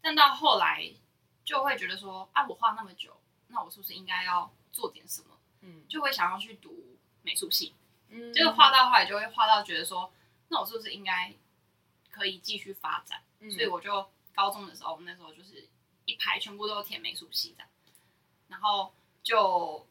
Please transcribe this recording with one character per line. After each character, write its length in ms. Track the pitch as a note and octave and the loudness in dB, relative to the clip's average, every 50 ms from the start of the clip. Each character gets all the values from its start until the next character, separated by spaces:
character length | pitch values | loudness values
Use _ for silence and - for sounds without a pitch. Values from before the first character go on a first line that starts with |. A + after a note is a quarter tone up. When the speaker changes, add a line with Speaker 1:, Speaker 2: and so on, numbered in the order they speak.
Speaker 1:
但 120 | - D#4+ D4+ | -2 2 6
到 200 | D4+ C#4+ C4+ C4+ | 8 8 8 6
后 240 | - D#4 C#4+ B3+ | 4 4 4 4
来 340 | G3 F3 D#3+ D#3 D#3+ D#3+ - - - _ _ _ _ _ _ _ _ _ | 4 2 0 0 -2 -6 -12 -14 -20 _ _ _ _ _ _ _ _ _
就 180 | - D4+ C4+ C4+ | -4 -2 0 0
会 140 | C#4+ C4 | 0 -2
觉 100 | - F#3+ | -2 -4
得 80 | F3+ F#3 | -6 -8
说， 320 | G3 G3+ F#3+ F#3+ F#3+ F#3+ _ _ | -8 -10 -12 -12 -12 -14 _ _
啊， 120 | C#4 C#4 | -2 -2
我 80 | B3 - | -2 -4
画 160 | - A3 - | 0 0 0
那 120 | G#3+ A3 G#3 | 0 0 -10
么 100 | F#3+ - | -14 -14
久， 200 | - - - - _ _ _ _ _ _ | -14 -16 -16 -16 _ _ _ _ _ _
那 160 | _ A#3+ A#3 G#3+ | _ -8 -8 -8
我 80 | - | -8
是 60 | - | -16
不 60 | G#3 G3 | -18 -16
是 100 | - G#3 | -16 -14
应 120 | F#3+ F#3 | -14 -8
该 200 | F#3 F#3 F3+ F#3 | -4 -4 -4 -2
要 280 | F#3 F3+ F3 - - _ _ _ _ - | 0 -2 -2 -2 -4 _ _ _ _ -8
做 180 | - - - | -8 -8 -8
点 160 | - - - | -8 -12 -12
什 140 | - - - | -12 -12 -12
么？ 60 | - - - _ _ _ _ _ | -12 -20 -20 _ _ _ _ _
Speaker 2:
嗯。 240 | - F#3 E3+ D#3 D3+ | -20 -20 -20 -20 -16
Speaker 1:
就 140 | _ - D#4 | _ -6 -2
会 100 | D4 C4+ | 0 0
想 200 | - - - - | 0 0 0 0
要 60 | - | -2
去 180 | G#3 G#3+ A3+ G#3+ | -6 -10 -14 -16
读 420 | - - - - - - - - _ _ _ _ _ | -20 -20 -20 -20 -20 -20 -20 -20 _ _ _ _ _
美 120 | _ - - | _ -6 -6
术 160 | - - - | -6 -4 -2
系。 240 | - - E3 - - _ _ _ _ _ _ _ | -2 -2 -2 -4 -14 _ _ _ _ _ _ _
Speaker 2:
嗯。 240 | A3 A#3 A#3+ A#3+ A#3 | -18 -18 -16 -2 2
Speaker 1:
就 100 | D4 E4 | 4 4
是 60 | D#4+ | 4
画 200 | D#4+ E4 D4 C4+ | 10 10 10 10
到 200 | C4+ C4 B3+ B3+ | 10 8 6 8
后 60 | B3 | 6
来 100 | A3 - | 6 6
就 120 | F#3 G3+ | 4 -2
会 80 | G#3 A3 | -4 -6
画 200 | A3+ - A#3+ A3+ | -4 2 2 6
到 160 | A3 G#3+ G#3 G3+ | 6 6 4 4
觉 140 | F#3 E3+ | -2 -4
得 80 | D#3+ E3 | -4 -4
说， 260 | - F#3+ F#3+ A#3+ - _ _ _ _ _ _ _ _ | -4 -6 -6 -8 -8 _ _ _ _ _ _ _ _
那 100 | E4 C#4 | -4 -4
我 60 | - | -4
是 100 | - A3+ | -6 -10
不 80 | A3+ G#3+ | -10 -10
是 80 | G3+ | -10
应 120 | - G3 G3 | -12 -10 -6
该 280 | F#3+ F#3 F3+ G3+ G#3 - _ _ _ _ _ _ _ _ _ _ _ _ _ _ _ | -4 -2 -2 -4 -6 -10 _ _ _ _ _ _ _ _ _ _ _ _ _ _ _
可 160 | - G#3 G3 | -10 -6 -6
以 140 | F#3+ F#3 F3+ | -6 -6 -6
继 180 | - - A3 | -10 -10 -10
续 160 | G3 - G3 G3 | -10 -10 -14 -16
发 300 | - - - - - - | -12 -8 -6 -6 -6 -8
展？ 160 | - - - _ _ _ _ | -12 -18 -18 _ _ _ _
Speaker 2:
嗯。 120 | G#3+ G#3+ | -16 -14
Speaker 1:
所 100 | G3+ A#3 | -6 -4
以 60 | A3+ | -4
我 120 | G3 F3+ - | -4 -4 -6
就 300 | - G3+ G3+ G3 G3 - _ _ _ _ _ | -6 -4 -4 -4 -6 -8 _ _ _ _ _
高 160 | - G3 G3+ | -2 -2 0
中 160 | G3+ G#3 G3+ | -2 -6 -14
的 100 | F3 D#3+ | -16 -16
时 80 | - - | -12 -10
候， 160 | E3 D#3+ - | -10 -10 -10
那 140 | F3 F3 F3 | -12 -18 -18
时 60 | F3+ | -18
候 120 | E3+ D#3 D#3 | -20 -20 -20
就 100 | D#3+ F#3 | -20 -20
是 240 | - - - - _ _ _ _ _ _ _ _ | -20 -20 -20 -20 _ _ _ _ _ _ _ _
一 100 | - - | -8 -6
排 240 | - - F#3+ - F#3+ | -4 -4 -4 -2 -4
全 160 | - G#3+ G3+ | -6 -12 -10
部 120 | G3+ G#3 | -8 -6
都 140 | G#3 G#3+ G#3 | -6 -6 -6
填 180 | G#3 - G#3+ - | -8 -10 -14 -12
美 140 | - - - | -12 -12 -12
术 140 | - - - | -12 -16 -8
系 220 | - - - - - | -6 -6 -6 -8 -12
这 40 | - | -20
样， 80 | - _ _ _ _ _ _ - _ _ _ _ _ _ _ _ _ | -20 _ _ _ _ _ _ -20 _ _ _ _ _ _ _ _ _
然 120 | _ F#3 - | _ -14 -4
后 320 | G3+ G#3 G3+ G3 F#3+ - _ _ _ _ _ _ | 0 0 0 0 -2 -6 _ _ _ _ _ _
就 640 | _ - A#3 G#3+ G3+ F#3+ F3+ F3 E3+ D#3+ D3+ D#3 - _ | _ 2 4 4 4 4 2 0 -2 -2 -8 -12 -14 _